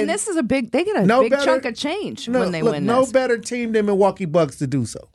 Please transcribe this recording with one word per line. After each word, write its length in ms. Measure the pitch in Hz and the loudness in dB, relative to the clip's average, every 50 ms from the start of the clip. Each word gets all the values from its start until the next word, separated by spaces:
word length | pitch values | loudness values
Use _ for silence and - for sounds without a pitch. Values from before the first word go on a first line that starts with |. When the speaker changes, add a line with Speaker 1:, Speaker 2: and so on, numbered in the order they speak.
Speaker 1:
And 100 | 214 320 | 0 0
Speaker 2:
this 180 | 349 381 - 427 | -2 -2 -4 -2
is 80 | 349 | -2
a 60 | 320 | -2
big, 280 | 254 202 262 269 240 - | 0 0 0 -2 -2 0
they 140 | - 285 359 | -2 0 0
get 120 | 427 415 | 0 0
a 100 | 240 190 | 2 2
Speaker 1:
no 160 | 190 233 262 | 4 4 4
Speaker 2:
big 80 | 254 233 | 2 2
Speaker 1:
better 140 | 269 285 285 | 2 0 2
Speaker 2:
chunk 180 | - 262 262 269 | 2 0 0 -2
of 100 | 247 226 | -4 -6
change 540 | - - 294 349 427 339 170 214 - - 226 | -6 -6 -6 -4 -6 -6 -8 -10 -10 -6 -2
Speaker 1:
no, 120 | 247 254 | 0 0
Speaker 2:
when 120 | - 180 | 0 0
they 80 | 175 160 | 0 0
Speaker 1:
look, 120 | 226 233 - | 0 0 0
Speaker 2:
win 100 | - - | 0 0
Speaker 1:
no 160 | 214 240 262 | 2 2 2
Speaker 2:
this. 120 | 262 254 | 2 2
Speaker 1:
better 260 | - 262 262 240 233 226 | 2 2 2 2 0 -2
team 340 | - - 240 247 240 226 | -4 -6 -6 -4 -2 0
than 140 | 220 220 208 | 0 0 2
Milwaukee 400 | 208 202 190 202 190 190 - 190 | 2 4 4 4 2 2 -2 -2
Bucks 300 | 156 151 175 160 135 - - | 0 2 2 2 0 -2 -4
to 80 | 147 | -4
do 180 | 127 143 135 113 | -2 0 -2 -2
so. 240 | - - - - - | -4 -6 -12 -16 -12